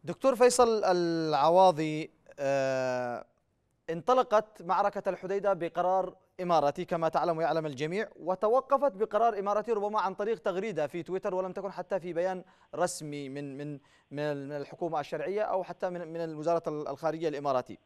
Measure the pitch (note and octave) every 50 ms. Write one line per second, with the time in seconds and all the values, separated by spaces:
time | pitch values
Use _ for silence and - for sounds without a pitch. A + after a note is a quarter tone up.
0 | - D3+ F3 _ - C4+ B3+ G#3+ B3 B3+ B3 B3+ B3 A#3 A3+ G#3+ G3+ F#3+ F#3 F3+
1 | F3 E3+ E3 E3 D#3+ D#3 D3+ C#3 C#3+ D#3+ E3+ F#3 F#3+ F#3 E3+ D3 D#3+ D#3 D#3 D3+
2 | D#3 - _ _ _ - - - C#3+ C3+ C#3 C#3 C3+ C3+ C3 C3 C3 B2+ B2+ B2+
3 | B2 B2 A#2+ G#2+ - _ _ _ _ _ _ _ _ _ _ _ _ - E3 E3+
4 | E3+ - B3+ B3+ B3 - G#3 G#3+ G#3+ - _ - F3 E3+ F#3 F3 G3+ G3+ - G3+
5 | F#3 G3 F3+ - - F3 G3 G3+ F#3 G3+ G3 E3 E3+ E3 _ E3+ F3 F3+ F#3 F#3+
6 | F#3 F3+ - _ _ _ _ - F3+ F3 E3+ D#3 C#3+ C#3+ D3 - F3 - F#3 E3
7 | D#3+ D#3+ - E3+ D3+ E3+ E3 D#3+ E3 D3+ D#3+ E3 D#3 D#3 C#3 B2 D3+ D#3 F3 G3+
8 | A3 - - - D#3 E3 F#3 F#3 - G#3+ A#3 C4 B3+ - C4+ C4+ C#4 C#4 G3 F#3+
9 | G#3+ G#3+ - - A#3 A#3 G#3+ G3+ F#3+ G3+ G3+ G#3 G#3 A#3 A#3 G#3 G3+ G#3 G#3+ G#3
10 | F3 G3 F#3+ - G#3 G#3+ A3+ F#3 _ G#3+ F3 F3+ G#3 A3+ F#3+ D#3 D3+ C#3+ - F3
11 | D#3+ - F3+ F#3 - G#3 F#3 F#3 F#3+ F#3 F3 G3 F3 G3 - F3 F3 _ G3+ F#3
12 | D#3+ F3+ E3 D#3+ F3 F#3+ F#3 F#3 - _ _ _ _ _ - C#3+ F3 F3+ - -
13 | D#3+ D3+ D3 C#3+ C#3+ C3+ C3+ C#3+ D3 C#3 C3+ C3+ D3 D3 D3 C#3 _ _ _ _
14 | _ _ C#3 C#3+ D3 D3+ D3 C#3+ C#3 C#3 D3 C#3+ C#3 - - - F3 E3+ D#3+ D3+
15 | C#3+ - - D3+ F3+ F#3 F#3+ G#3 G#3+ - - F#3+ F3 F3 F3 _ - F#3 F3+ F3
16 | F3 D#3 E3 E3 E3+ E3 D#3 D3+ D3+ E3 E3+ E3 E3 E3 D3+ D3 D3+ - C#3 -
17 | E3 D#3 D3+ E3 E3 D#3+ D3 C#3+ C#3+ C#3+ C3+ B2+ B2 - A2 - _